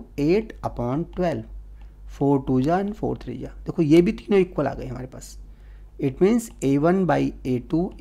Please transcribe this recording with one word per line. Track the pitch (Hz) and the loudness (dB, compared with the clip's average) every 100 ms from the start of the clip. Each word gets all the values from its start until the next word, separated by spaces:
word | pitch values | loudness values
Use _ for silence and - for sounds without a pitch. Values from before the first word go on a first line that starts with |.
| - - | -6 -2
eight | 147 202 220 - - | 2 2 0 -8 -8
upon | - 120 139 170 - | -4 -4 -2 -4 -4
twelve, | 180 120 110 - - - - - - - | -2 -2 -8 -16 -16 -20 -20 -20 -18 -2
four | 139 139 131 | 2 2 2
टू | 127 | 0
जा | 139 180 | 2 0
and | 202 | -2
फ़ोर | 214 123 127 | -4 -6 -6
थ्री | - 120 | -8 -10
जा। | 127 - - | -10 -14 -10
देखो | 165 | -2
ये | 156 165 | 6 6
भी | 180 | 6
तीनों | 220 - 202 | 0 2 2
इक्वल | 180 - 139 | 2 0 -2
आ | |
गए | - 127 | -4 -10
हमारे | 117 127 | -10 -10
पास। | - - - - - - - - - | -14 -18 -18 -20 -20 -20 -20 -20 -4
It | 143 131 | -4 2
means | 185 233 226 - | 4 4 0 -4
A | 135 143 | 2 4
one | 160 190 175 | 4 4 4
by | 139 139 - 135 | 2 2 -2 -2
A | 123 123 | -2 0
two | 160 180 - | -2 -2 -4